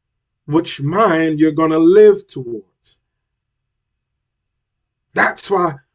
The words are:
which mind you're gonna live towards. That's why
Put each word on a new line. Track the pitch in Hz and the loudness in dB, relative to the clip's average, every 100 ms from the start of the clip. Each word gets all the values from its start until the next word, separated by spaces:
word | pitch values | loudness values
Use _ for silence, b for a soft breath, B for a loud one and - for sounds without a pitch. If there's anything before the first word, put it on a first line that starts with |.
| _ _ _ _ | _ _ _ _
which | - 156 165 - | -4 -4 -4 -6
mind | 139 185 220 160 160 151 | -4 0 0 0 -2 0
you're | 160 | 0
gonna | 151 160 160 | 0 -2 2
live | 165 202 214 196 - | 4 6 6 4 -4
towards. | - 120 113 - _ - - _ _ _ _ _ _ _ _ _ _ _ _ _ _ _ _ _ _ _ _ _ | -14 -12 -14 -16 _ -20 -20 _ _ _ _ _ _ _ _ _ _ _ _ _ _ _ _ _ _ _ _ _
That's | - - - - | -4 -4 -4 -4
why | 190 175 139 _ | -2 -2 -6 _